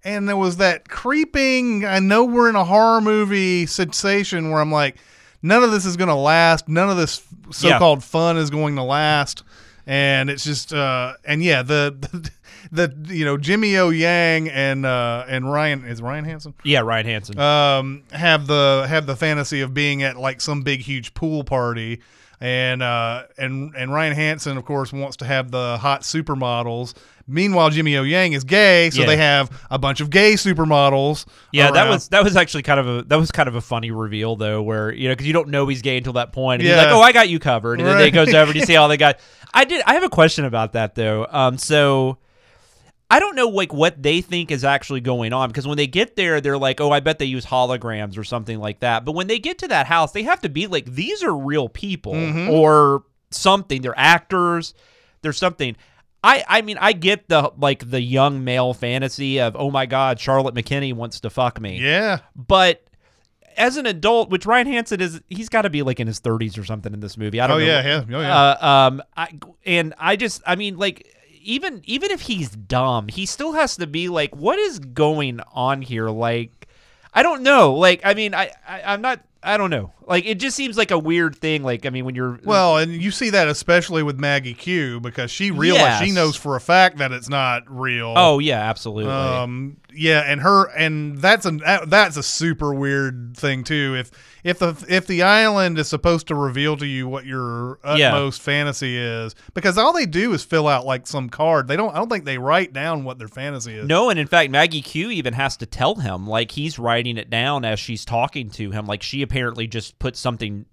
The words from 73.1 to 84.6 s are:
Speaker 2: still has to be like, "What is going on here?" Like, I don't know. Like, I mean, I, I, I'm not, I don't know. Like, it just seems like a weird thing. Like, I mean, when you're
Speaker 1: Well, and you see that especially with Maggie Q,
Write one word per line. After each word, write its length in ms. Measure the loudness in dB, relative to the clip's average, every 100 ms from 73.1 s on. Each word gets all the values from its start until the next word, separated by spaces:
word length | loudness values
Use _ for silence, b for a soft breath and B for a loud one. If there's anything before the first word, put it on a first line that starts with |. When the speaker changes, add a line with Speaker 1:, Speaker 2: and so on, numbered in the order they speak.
| -10 -10
Speaker 2:
still 240 | -6 -6
has 260 | -2 -2 -4
to 80 | -8
be 240 | -6 -4
like, 260 | -2 -4 -2
"What 220 | -2 0
is 220 | -2 -6
going 600 | -12 0 0 0 -4 -6 -12
on 300 | -6 -4 -4
here?" 260 | -6 -6 -6
Like, 580 | -4 -4 -4 -8 _ -20 b b b b
I 80 | 2
don't 220 | 2 2
know. 320 | 4 6 6 6
Like, 260 | 4 4
I 120 | 2 0
mean, 180 | 0
I, 160 | -2 -6 -8 -18
I, 140 | -12 -6
I'm 80 | -4
not, 180 | -4 -6 _ _
I 140 | -4 -2
don't 120 | 0
know. 220 | -4 -6 _ -2
Like, 180 | -2 0
it 120 | -4
just 160 | -4 -4
seems 220 | -6 -2
like 140 | 0
a 80 | 0
weird 360 | 0 0 -2 -4
thing. 280 | -4 -2
Like, 220 | -2 -4 -6
I 20 |
mean, 160 | -6 -8
when 80 |
you're 260 | -6 -6 -6
Speaker 1:
Well, 340 | 0 2 4 2
and 140 | 0 -4
you 80 | -6
see 220 | -4 0
that 160 | 2 2
especially 560 | -2 2 2 2 -4
with 160 | -4 -4
Maggie 340 | -2 -2 -4
Q, 460 | -12